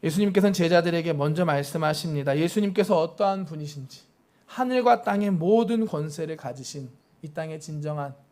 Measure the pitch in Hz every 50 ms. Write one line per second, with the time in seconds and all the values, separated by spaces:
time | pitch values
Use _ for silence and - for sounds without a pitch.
0 | - 156 151 185 208 202 180 202 190 202 190 185 175 165 180 175 165 175 165 170
1 | 160 170 160 147 143 151 151 165 180 165 147 143 143 139 - 165 156 151 151 151
2 | - 170 151 143 139 143 139 147 160 - - 214 208 202 185 208 196 190 208 165
3 | 160 165 170 - 208 196 196 190 190 151 160 156 151 147 147 143 131 131 - -
4 | - _ _ _ _ _ _ _ _ _ - - 254 254 254 254 240 240 240 226
5 | - 214 202 202 208 202 190 165 160 180 214 226 233 - 233 226 220 208 - 151
6 | 147 156 147 170 160 156 160 156 - 131 123 135 127 - - 147 135 123 - _
7 | _ _ _ _ - 156 151 165 160 160 156 151 151 - 151 151 147 151 151 147
8 | 143 139 139 - _ _